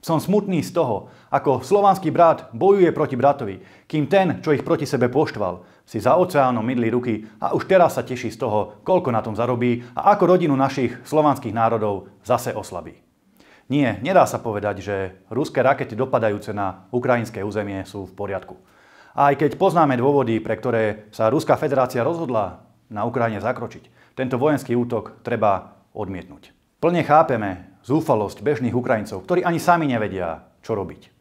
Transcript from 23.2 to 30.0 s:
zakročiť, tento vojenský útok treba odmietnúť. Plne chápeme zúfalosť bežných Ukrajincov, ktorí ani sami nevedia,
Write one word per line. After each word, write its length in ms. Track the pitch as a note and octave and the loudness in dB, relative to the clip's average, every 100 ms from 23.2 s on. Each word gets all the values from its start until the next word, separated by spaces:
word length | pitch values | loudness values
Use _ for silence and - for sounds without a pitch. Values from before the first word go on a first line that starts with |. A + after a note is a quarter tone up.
| A#2 G#2 | -2 0
zakročiť, 720 | G#2 B2 A2+ - - _ _ - | -4 -4 -8 -14 -20 _ _ -8
tento 240 | C3 B2+ | -4 0
vojenský 320 | C#3+ C#3+ C#3 | 0 0 0
útok 480 | A#2+ A#2+ A#2+ - - | -2 0 -4 -8 -12
treba 640 | - A2+ A2 F#2+ - - _ | -6 0 2 0 -4 -20 _
odmietnúť. 640 | - G2 F#2 D#2+ - - _ _ _ | -12 -10 -10 -14 -20 -20 _ _ _
Plne 240 | E3 F3 | 0 0
chápeme 720 | C#3+ D3+ D#3 B2 G#2 F#2 - _ | 4 4 4 0 -4 -8 -14 _
zúfalosť 560 | - D3 D#3+ A#2 G2+ - | -2 -2 2 0 0 -4
bežných 320 | G#2 C#3 B2 | -4 -2 -2
Ukrajincov, 560 | A#2+ B2 A#2 G#2 G2 - | -2 0 -2 -2 -12 -2
ktorí 160 | F3+ | -2
ani 160 | E3+ E3+ | 0 -2
sami 320 | - E3+ D3+ | 2 2 2
nevedia, 560 | A#2+ | -2